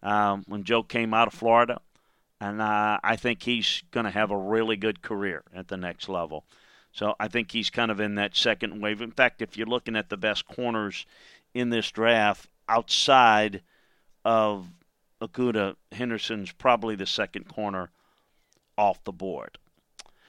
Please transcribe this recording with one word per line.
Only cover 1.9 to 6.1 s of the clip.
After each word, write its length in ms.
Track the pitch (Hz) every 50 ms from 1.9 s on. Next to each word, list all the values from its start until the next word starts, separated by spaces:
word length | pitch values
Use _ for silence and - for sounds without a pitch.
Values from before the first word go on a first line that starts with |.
| _ _ _ _ _ _ _ _ _ _
And, 200 | 107 101 104 107
uh, 380 | 110 107 107 104 104 107 104 - -
I 120 | 104 113
think 280 | 110 - 123 117 - -
he's 400 | 120 123 117 104 - - - - _
gonna 200 | - 123 113 104
have 200 | 95 107 107 98
a 60 | 101 101
really 380 | 95 98 110 113 113 110 110
good 260 | 98 107 110 101 87
career 420 | - - 110 98 101 98 85 73 - _ -
at 120 | 92 90 -
the 100 | 98 92
next 320 | 90 87 85 - -
level. 360 | -